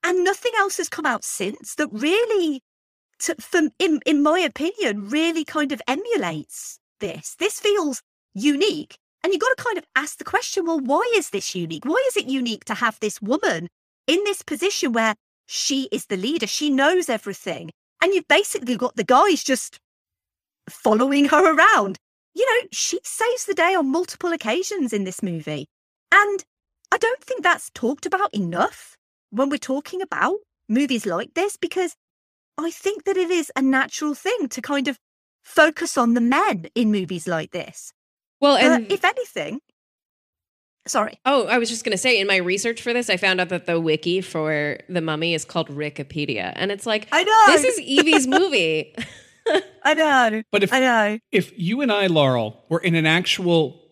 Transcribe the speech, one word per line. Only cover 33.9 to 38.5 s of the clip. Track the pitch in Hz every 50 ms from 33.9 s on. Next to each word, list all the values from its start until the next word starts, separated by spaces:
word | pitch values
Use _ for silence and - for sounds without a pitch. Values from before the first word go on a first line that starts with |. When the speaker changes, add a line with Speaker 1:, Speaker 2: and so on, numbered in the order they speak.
| - - 311 302 285
Speaker 1:
thing | - - 381 480 466 330 240
to | - -
kind | 220 - 285 277 262
of | 285 262 _ _ _ _ _ _ _ _ _
focus | _ - - 320 302 320 311 - 339 320 - 285
on | 240 233 233
the | 240
men | 233 240 262 302 392 427 285 185 160 - _
in | 233 240 214
movies | 208 202 185 156 185 175 160
like | 190 175 160 156 -
this. | - 175 - - - - - - _ _ _ _ _ _ _ _ _ _
Speaker 2:
Well, | 277 285